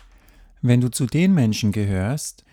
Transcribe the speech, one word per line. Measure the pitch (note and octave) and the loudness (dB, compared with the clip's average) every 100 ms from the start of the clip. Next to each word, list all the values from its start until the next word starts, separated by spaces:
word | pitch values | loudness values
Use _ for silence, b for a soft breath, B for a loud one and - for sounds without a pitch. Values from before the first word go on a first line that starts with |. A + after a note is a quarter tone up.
| b b b b b b | b b b b b b
Wenn | B2 B2 | 2 2
du | B2 | 2
zu | - B2+ | -2 -4
den | D3+ F#3+ F3+ | 0 2 4
Menschen | A2 G#2 G#2+ | 2 0 -2
gehörst, | G2+ G2+ F#2+ G2 D3+ - - B | -2 -2 -2 -2 -4 -8 -16 B